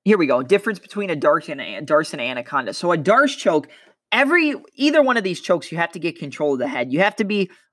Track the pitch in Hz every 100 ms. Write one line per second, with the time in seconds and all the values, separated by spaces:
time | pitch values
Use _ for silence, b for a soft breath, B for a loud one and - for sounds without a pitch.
0 | 196 208 143 127 127 196 220 190 - 202
1 | 196 151 151 160 156 135 87 101 147 151
2 | 160 151 123 127 - 139 110 - 175 170
3 | 143 240 285 - 202 156 - b b b
4 | - 226 277 339 302 254 - - 285 311
5 | 262 233 190 170 - 175 - 165 170 180
6 | 165 165 143 - 147 131 131 127 127 143
7 | 190 - 202 208 185 b b